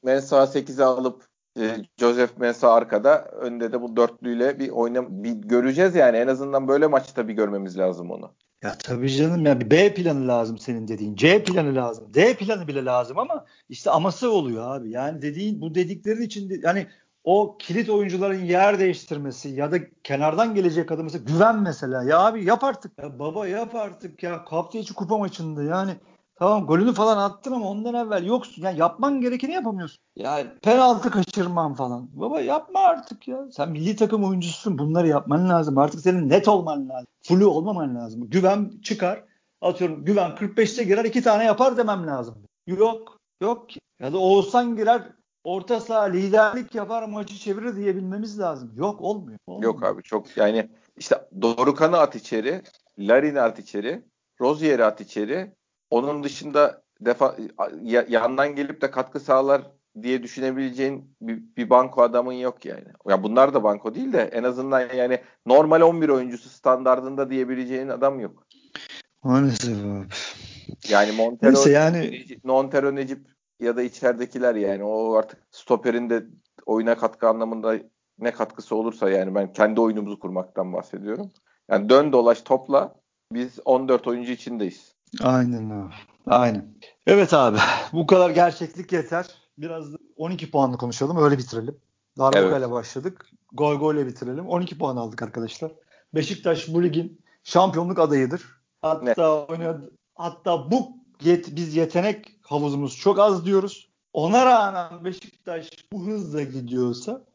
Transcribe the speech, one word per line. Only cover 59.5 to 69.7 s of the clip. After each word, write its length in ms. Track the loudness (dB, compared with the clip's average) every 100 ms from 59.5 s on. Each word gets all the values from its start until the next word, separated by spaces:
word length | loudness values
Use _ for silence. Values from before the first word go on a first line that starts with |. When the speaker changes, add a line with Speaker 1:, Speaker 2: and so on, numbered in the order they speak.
| 0 0 _ _ -12
Speaker 1:
diye 200 | -4 -4
düşünebileceğin 880 | -4 -6 -6 -4 -6 -4 -4 -6 -14 _
bir, 200 | -10 -10 -10 -8
bir 140 | 4
banko 320 | 4 4 2
adamın 300 | 2 2 -2
yok 320 | -4 -6 -8
yani. 200 | -14 -14 -16 -14 -2
Ya 140 | 0
bunlar 320 | 2 4 4
da 100 | 4
banko 300 | 2 0 -4
değil 180 | -6 -2
de 100 | 0
en 200 | 0 -2
azından 380 | -4 -4 -2 0
yani 400 | 0 -2 0 -2 -4 _ 6
normal 340 | 6 8 6
on 220 | 6 6
bir 60 | 2
oyuncusu 400 | 2 0 -10 -16
standardında 840 | _ 0 2 4 2 0 -6 -4
diyebileceğin 580 | -2 -4 -4 -6 -6 -6
adam 320 | -2 -2 -2
yok. 260 | -10 _ _ _ _ -20 -20 -20 -20 _
Speaker 2:
Maalesef 520 | 0 2 2 0 -4